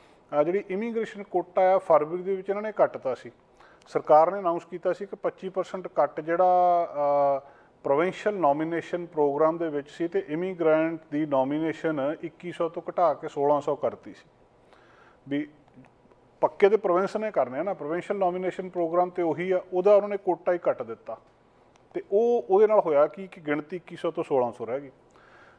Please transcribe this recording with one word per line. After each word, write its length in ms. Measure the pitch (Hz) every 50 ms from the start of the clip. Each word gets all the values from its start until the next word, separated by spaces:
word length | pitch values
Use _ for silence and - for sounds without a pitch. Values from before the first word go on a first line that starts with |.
| _ _ _ _ _ - 151
ਆ 100 | 147 151
ਜਿਹੜੀ 200 | 165 180 202 202 -
ਇਮੀਗ੍ਰੇਸ਼ਨ 540 | 185 196 226 233 220 226 220 - - 202 202
ਕੋਟਾ 520 | - - 180 170 - - 202 185 185 190
ਆ, 20 | 190
ਫਰਵਰੀ 460 | - - 165 147 151 156 170 180 180
ਦੇ 120 | 190 196
ਵਿੱਚ 140 | 190 185 -
ਇਹਨਾਂ 120 | 196 208
ਨੇ 100 | 214 214
ਕੱਟਤਾ 440 | 208 - 170 - - 131 - 135 123
ਸੀ। 160 | - - - - _ _ _ _ _ - - _ _ _ -
ਸਰਕਾਰ 440 | - 151 139 - 156 151 160 175
ਨੇ 80 | 190 202
ਅਨਾਉਂਸ 260 | 196 170 170 170 -
ਕੀਤਾ 280 | - 185 175 - 180 175
ਸੀ 120 | - 208
ਕਿ 100 | - -
ਪੱਚੀ 340 | 196 - 175 - - - 190
ਪਰਸੈਂਟ 380 | 185 190 175 - - 190 180 180
ਕੱਟ 340 | - - 147 139 - -
ਜਿਹੜਾ, 240 | 151 160 170 170 185 180 180 180 175 175 175 170 170 - - 147 143 143 143 143 143 139 139 135
ਅ, 120 | - - - - _ _ _ _ -
ਪ੍ਰੋਵਿੰਸ਼ੀਅਲ 520 | 143 139 147 170 185 170 - - - 208
ਨੋਮੀਨੇਸ਼ਨ 680 | 190 165 143 139 151 156 165 170 160 165 - - 175 175
ਪ੍ਰੋਗਰਾਮ 520 | 170 - 156 147 143 139 143 156 160 165 170
ਦੇ 120 | 170 160
ਵਿੱਚ 200 | 147 147 139 -
ਸੀ 180 | - - 170 170
ਤੇ 180 | 175 196 190 -
ਇਮੀਗ੍ਰੈਂਟ 720 | 151 165 180 190 185 170 170 160 156 156 160 165 165 160 - -
ਦੀ 140 | 147 147 156
ਨੋਮੀਨੇਸ਼ਨ 880 | 147 139 131 131 135 147 156 160 160 147 - - 160 156 143 131 143 165 - 170
ਇੱਕੀ 280 | 165 - _ - 175
ਸੌ 180 | 160 - 170 160
ਤੋਂ 120 | 165 175 165 -
ਘਟਾ 240 | 165 - 180 160 139
ਕੇ 140 | - - 147
ਸੋਲਾਂ 340 | - 147 139 143 147 143
ਸੌ 140 | - 160 143
ਕਰਤੀ 380 | - - 117 104 101 - 107 95
ਸੀ। 160 | - - _ _ _ _ _ _ _ _ _ _ _ _ _ _ _ _ _ _ _ _ 135
ਵੀ 180 | 143 143 151 147 - _ _ _ _ 131 131 _ _ _ _ _ _ _ _ _ _ -
ਪੱਕੇ 280 | - - - - 208 196
ਤੇ 80 | 214 214
ਪ੍ਰੋਵਿੰਸ 400 | - - 175 175 - 277 - 214
ਨੇ 140 | 220 214
ਕਰਨੇ 280 | 196 160 131 123 127 139
ਆ 40 | 170
ਨਾ, 100 | 202 190
ਪ੍ਰੋਵਿੰਸ਼ੀਅਲ 460 | - 147 147 165 175 175 - 202 202
ਨੋਮੀਨੇਸ਼ਨ 500 | 190 175 180 185 185 180 - - 185 185
ਪ੍ਰੋਗਰਾਮ 400 | - 180 170 160 165 175 180 180
ਤੇ 120 | 180 -
ਉਹੀ 300 | 175 165 147 151 175 185
ਆ, 100 | 190 180 - - 185
ਉਹਦਾ 220 | 180 185 208 208
ਉਹਨਾਂ 140 | 202 202 208
ਨੇ 80 | 208 196
ਕੋਟਾ 360 | - 185 170 165 - 190 180
ਹੀ 40 | 170
ਕੱਟ 260 | - 165 131 - 123
ਦਿੱਤਾ 340 | 110 113 - - - 110 - _ _ _ _ _ _ _ _ _ _ _ _ _ _ -
ਤੇ 80 | 180 - -
ਉਹ, 340 | 196 208 233 240 240 233 226 -
ਉਹਦੇ 180 | 190 196 220 214
ਨਾਲ 120 | 220 208
ਹੋਇਆ 280 | 170 170 147 139 151 160
ਕੀ 200 | - - 196 180
ਕਿ 140 | - 185
ਗਿਣਤੀ 340 | 160 147 147 151 151 151 190
ਇੱਕੀ 200 | 175 - - 175
ਸੌ 160 | 156 - 170
ਤੋਂ 120 | 160 175 160
ਸੋਲਾਂ 280 | - 151 131 120 120
ਸੌ 140 | 110 - 117
ਰਹਿ 160 | 107 120 143
ਗਈ। 100 | 147 135 - _ _ _ _ - - - - - - - _